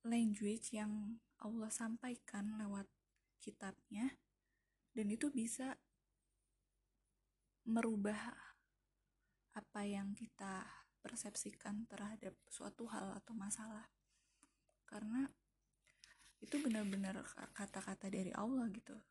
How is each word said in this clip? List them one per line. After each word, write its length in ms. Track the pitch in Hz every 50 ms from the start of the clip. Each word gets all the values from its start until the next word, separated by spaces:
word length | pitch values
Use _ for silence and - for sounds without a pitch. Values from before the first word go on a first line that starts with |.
language 720 | - 233 233 233 233 220 208 208 208 202 214 226 - - -
yang 480 | 214 214 214 214 214 208 208 226 226 _ _ _ _
Allah 320 | - 208 226 226 220 220
sampaikan 880 | - - 233 220 226 233 - 254 240 240 _ - - 202 202 214 220 214
lewat 280 | 214 202 202 196 196 - _ _ _ _ _ _ _ _ _ _
kitabnya, 800 | - - - _ 196 196 190 - _ _ 208 202 240 269 - _ _ _ _ _ _ _ _ _ _ _ _ _ _ _
dan 160 | _ 233 214
itu 240 | 202 214 233 - 294
bisa 480 | 294 254 226 233 - - 254 262 254 - _ _ _ _ _ _ _ _ _ _ _ _ _ _ _ _ _ _ _ _ _ _ _ _ _ _ _ _ _ _ _ _ _ _ _ _ _
merubah 540 | 240 226 233 233 226 220 208 196 208 214 214 220 240 - - - - - _ _ _ _ _ _ _ _ _ _ _ _ _ _ _ _ _ _ _ _
apa 260 | 220 - _ - 208 202
yang 280 | 202 202 196 196 202 208
kita 520 | - 233 226 _ - 202 196 190 190 196 202 - - - _ _ _
persepsikan 880 | - - 240 233 - 208 208 - - 208 208 - - 208 202 208 226
terhadap 480 | - 202 208 202 208 220 214 - 190 - _ _ -
suatu 400 | - - - 202 - - 233 226
hal 240 | 220 202 196 196 -
atau 160 | 196 - - 226
masalah. 520 | 226 190 208 - - 214 220 214 214 226 - _ _ _ _ _ _ _ _ _ _ - _ _ _ _ _ _ _ _
Karena 440 | - - 208 220 214 226 254 277 269 - _ _ _ _ _ _ _ _ _ _ - - _ - - - - - - - _
itu 160 | 220 - - 294
benar-benar 600 | 302 262 220 214 208 202 190 196 196 190 190 190 - - - - - - -
kata-kata 520 | - 202 196 - 190 - - 190 - -
dari 240 | 190 196 190 185 180 -
Allah 320 | - 202 233 269 254 233 226
gitu 240 | - - - - 285 220 - _